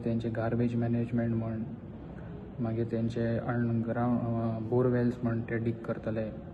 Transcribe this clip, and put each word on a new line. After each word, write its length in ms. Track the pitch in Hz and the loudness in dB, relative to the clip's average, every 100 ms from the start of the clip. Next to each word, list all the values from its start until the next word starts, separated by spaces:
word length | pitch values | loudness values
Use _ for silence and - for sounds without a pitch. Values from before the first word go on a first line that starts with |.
| 117 | 0
तेंचे 240 | 113 113 | 0 0
गार्बेज 460 | 110 113 117 120 117 | 0 0 2 2 2
मॅनेजमेंट 600 | 117 120 117 120 117 113 | 2 2 2 0 2 0
म्हण, 280 | 113 113 110 - - - - - - - - - | -2 -4 -6 -8 -12 -12 -12 -12 -12 -12 -12 -4
मागीर 260 | 113 113 117 | -2 0 0
तेंचे 460 | 113 113 117 117 113 | 0 0 0 0 0
अंडरग्रावंड, 840 | - 120 117 117 113 117 123 120 | 0 0 2 2 2 2 2 2
अ, 400 | 117 117 113 113 110 | 2 0 0 -2 2
बोरवेल्स 460 | 123 123 123 120 120 | 4 4 4 2 2
म्हण 180 | 120 117 | 0 0
ते 160 | 117 117 | -2 -2
डीग 160 | 117 | 0
करतले 560 | 117 - - 110 110 107 - - | -2 -4 -4 -2 -2 -2 -6 -10